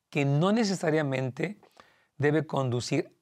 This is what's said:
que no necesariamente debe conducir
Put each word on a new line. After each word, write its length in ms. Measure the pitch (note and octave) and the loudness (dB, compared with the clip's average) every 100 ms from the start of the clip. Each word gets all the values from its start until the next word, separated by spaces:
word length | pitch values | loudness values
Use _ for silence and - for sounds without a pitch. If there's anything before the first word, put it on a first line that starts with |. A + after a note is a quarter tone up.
| _ | _
que 140 | D3+ | -2
no 280 | C#3 C#3+ F#3 | 0 2 2
necesariamente 1080 | A3+ G#3 F3+ E3 D#3 C#3+ C3 C3 C3 E3 G#3 - - - _ _ - | 2 0 -2 0 0 0 -2 -4 -4 -6 -8 -20 -20 -20 _ _ 0
debe 280 | C#3+ D#3 D3+ | 2 2 0
conducir 680 | C#3 C3 A#2+ - C#3+ - _ | -2 0 -2 -2 -2 -4 _